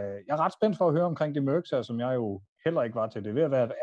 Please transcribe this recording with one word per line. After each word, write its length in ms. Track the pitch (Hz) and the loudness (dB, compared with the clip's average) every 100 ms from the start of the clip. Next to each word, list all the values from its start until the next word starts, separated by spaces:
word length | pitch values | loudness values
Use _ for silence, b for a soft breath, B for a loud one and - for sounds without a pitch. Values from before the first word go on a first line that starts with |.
øh, 140 | 101 101 98 | -4 -8 -4
jeg 60 | 151 | 0
er 40 | 180 | 0
ret 80 | - | 2
spændt 200 | 214 170 | 0 2
for 100 | 175 | 2
at 60 | 151 | 4
høre 80 | 175 | 2
omkring 220 | 156 151 143 | 0 -2 0
det 80 | |
Mercs 260 | 135 160 - | 2 0 0
her, 80 | 135 | -2
som 180 | 110 117 | -2 -4
jeg 120 | 123 127 | -2 0
jo 200 | 110 98 - _ 160 | -2 -6 -10 _ -2
heller 160 | 165 | 0
ikke 120 | 117 117 | 0 -2
var 120 | 110 | -4
til. 140 | 107 | -4
Det 60 | 104 | -4
er 40 | 117 | 0
ved 80 | 160 | 2
at 20 | |
være 140 | 131 117 | 2 0
et 80 | - | 0